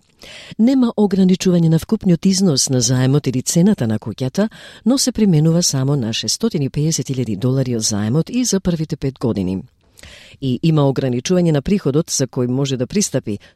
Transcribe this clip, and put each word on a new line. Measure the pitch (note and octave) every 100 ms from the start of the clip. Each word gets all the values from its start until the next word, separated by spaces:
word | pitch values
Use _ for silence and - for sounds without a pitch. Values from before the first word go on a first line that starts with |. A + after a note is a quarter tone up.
| _ _ - - - -
Нема | A3+ C4+ A#3+ -
ограничување | G#3 F#3+ F#3 F#3 F#3 F3 D#3+
на | D#3+
вкупниот | - A3 F#3 E3+ F#3+
износ | F#3 F#3+ C3+ -
на | B2+
заемот | B2+ B2+ C3 D3 C#3+
или | A#2
цената | - E3+ F#3 G#3 A2+
на | A2
куќата, | - G2 C3 - G#3+ - - -
но | A3 C4
се | C4
применува | A#3 G#3 D3+ D#3+ E3
само | F3 C3+ C3 C#3+
на | A2
шестстотини | A2+ A2+ - A3+ E3+ C3+
пеесет | D3 D#3 D#3+ C3
илјади | B2+ A#2 F#2+
долари | B2 C3 C3 A#2
од |
заемот | A2 G#2 G#2+ D3 D#3+
и | A#3+
за | B3 F#3+
првите | F#3 E3 D#3 D3+
пет | C3+ -
години. | A#2 G#2 F2+ F#2+ - _ _ _ - - - -
И | C3+ B2
има | E3 D3+
ограничување | C#3 B2+ C3 B2 - F3+ F3
на | D3
приходот | D#3 G3+ D3 C#3 E3
за | - C3
кој | C3+ B2
може | B2+ C#3 B2+
да | B2
пристапи, | - - C3+ - G#2 -